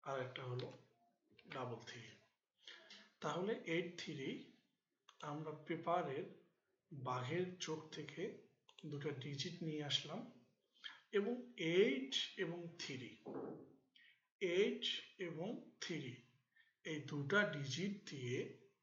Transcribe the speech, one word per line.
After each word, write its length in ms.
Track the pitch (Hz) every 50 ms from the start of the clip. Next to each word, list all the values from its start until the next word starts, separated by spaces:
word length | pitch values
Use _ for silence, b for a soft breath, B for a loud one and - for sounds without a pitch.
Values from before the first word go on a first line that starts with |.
| -
আর 140 | - 135 135 127
একটা 160 | 123 123 - 135 123
হলো 180 | 123 123 - - - - - _ _ _ _ _ _ _ _ _ - - - - -
ডাবল 240 | 135 127 117 117 110 - -
থ্রি। 140 | - 123 110 107 - - - _ _ _ _ _ _ B B B B B B B B B B B B _ -
তাহলে 300 | 156 147 170 185 202 233 247 - - 165
এইট 140 | 170 175 175 - -
থ্রি 300 | - - 156 135 135 151 240 - - - - - _ _ _ _ _ _ _ _ _ - - _ - 151
আমরা 220 | 147 156 156 156 151 147 -
পেপারের 580 | - 170 156 - 175 170 180 165 147 131 143 185 - - - - _ _ _ _ _ _ _ _ _ 170 139 123
বাঘের 400 | 127 127 127 127 123 156 175 185 180 180 180 -
চোখ 160 | - 156 156 156 - -
থেকে 260 | - 151 - - 165 175 220 - - - - _ _ _ _ - - - 160
দুটো 180 | 143 139 143 156 131 123 123
ডিজিট 300 | 147 143 131 - 180 165 - 170
নিয়ে 160 | 160 151 151 147 143
আসলাম 300 | 123 - - - 156 - - - - - - _ _ _ _ _ B B B B B B B B - 202
এবং 160 | 202 226 240 240 - - - - 175 160 170
এইট 360 | 185 202 247 269 262 262 - - - - - - - 190
এবং 140 | 165 170 175 170 165 - -
থ্রি, 300 | - - 143 123 117 107 - - - - - - - - - - - - - - _ _ B B B B B B B B _ _ 208 175 170
এইট 280 | 180 208 240 240 240 - - - - - - - - 196 170
এবং 200 | 156 151 170 208 254 - - - - _ -
থ্রি, 300 | - 180 151 139 127 120 - - - _ _ _ b b b b b b b _ -
এই 80 | 156 147 131 -
দুটা 300 | 151 143 139 - - 202 208 202 160
ডিজিট 380 | 147 139 139 - 156 185 208 202 196 - -
দিয়ে 280 | - 139 123 120 123 - - - - - - - _ _